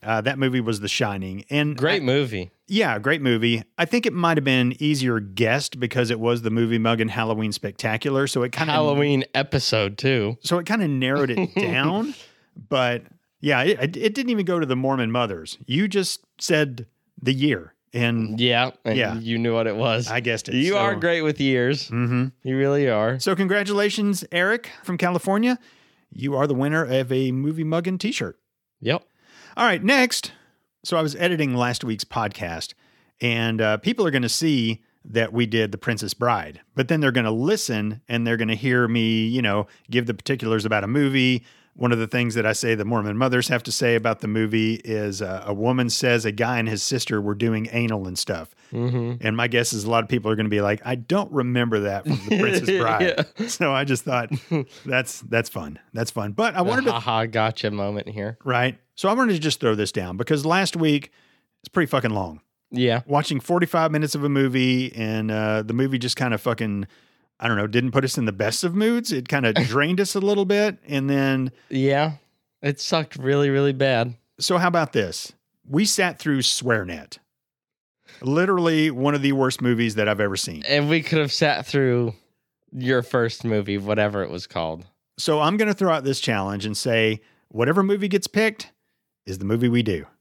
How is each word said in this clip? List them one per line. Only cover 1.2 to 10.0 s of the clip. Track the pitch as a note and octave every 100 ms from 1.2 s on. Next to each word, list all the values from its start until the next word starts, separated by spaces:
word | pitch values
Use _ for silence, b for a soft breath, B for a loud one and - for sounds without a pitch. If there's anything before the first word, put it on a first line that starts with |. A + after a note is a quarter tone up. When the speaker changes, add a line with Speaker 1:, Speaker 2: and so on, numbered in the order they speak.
| F#2+ F#2+ -
Speaker 1:
And | C#3+ D3 C3+
Speaker 2:
Great | C#3+ G3+
Speaker 1:
I |
Speaker 2:
movie. | C3 C3+ C3+ G#2+ F2+ _ _
Speaker 1:
Yeah, | G3+ F#3+ G#2+
great | B2+ D#3
movie. | C3+ A#2 A#2 A#2 - -
I |
think | E3+ A#3+ A3+
it |
might | F3+ E3+ D#3+
have |
been | C#3 C3 B2 B2+
easier | D3+ D3 B2+ A2+
guessed | G2+ F#2+ A2+ C3 C#3+ B2
because | A#2+ B2+ A#2+
it | A#2
was | A#2 A#2+
the | A2+
Movie | A2+ A#2 A#2
Mug | A2+ A#2
and | A2+
Halloween | G#2+ A2+ A2 A2
Spectacular. | G#2 G#2 - A#2 A2 C#3+ C3+ C#3
So | C3+
it | B2
kinda | A#2 D#3+
Speaker 2:
Halloween | D3+ D3+ C#3+ D3 C#3 C3+
episode, | - C#3+ D3 - A2 G2+
too. | G#2